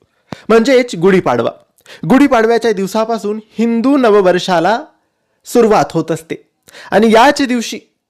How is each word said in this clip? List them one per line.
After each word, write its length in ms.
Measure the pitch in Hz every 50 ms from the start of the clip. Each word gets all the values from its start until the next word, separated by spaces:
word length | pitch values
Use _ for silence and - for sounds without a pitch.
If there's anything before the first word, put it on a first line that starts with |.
| _ _ _ _ _ - - - - -
म्हणजेच 460 | 220 233 226 262 269 247 254 247 -
गुढीपाडवा. 560 | 170 160 196 190 180 - 151 123 120 - - - - _ _ _ _ _ - - - -
गुढीपाडव्याच्या 680 | 160 233 269 285 269 262 226 220 226 233 226 233 233
दिवसापासून 680 | 214 185 196 185 - 220 220 220 233 220 202 202 214 214 214 _ _ -
हिंदू 360 | 226 233 233 233 220 269 285 277
नववर्षाला 840 | 254 220 202 208 190 185 175 180 - - 180 165 160 185 220 254 311 - _ _ _ _ _ _ _ _ _ _ _
सुरुवात 460 | - - 240 226 214 214 175 143 -
होत 200 | - 165 156 -
असते 240 | 165 156 - - 151 - _ _ _ _ _ _ - - - -
आणि 200 | 190 196 220 226 214
याच 280 | 220 240 285 294 285
दिवशी 380 | 285 233 247 240 220 - - - - _ _ _ _ _